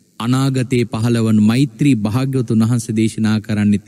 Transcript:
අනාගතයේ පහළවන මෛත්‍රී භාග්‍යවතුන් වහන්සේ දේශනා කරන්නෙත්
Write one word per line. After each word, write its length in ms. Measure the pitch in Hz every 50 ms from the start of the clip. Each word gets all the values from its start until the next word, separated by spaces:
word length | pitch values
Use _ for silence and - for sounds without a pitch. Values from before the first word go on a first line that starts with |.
| _ _ _ -
අනාගතයේ 640 | 110 117 127 131 135 135 131 131 127 110 131 120 120
පහළවන 540 | 110 - 110 110 120 120 117 113 110 110 107
මෛත්‍රී 560 | 107 107 113 127 143 147 - - 147 143 131
භාග්‍යවතුන් 640 | 110 101 107 101 127 135 135 131 131 123 - 117 113
වහන්සේ 360 | 113 110 123 120 110 - 107
දේශනා 420 | 110 110 110 - - 110 107 110 110
කරන්නෙත් 440 | 104 - 107 104 104 104 101 98 -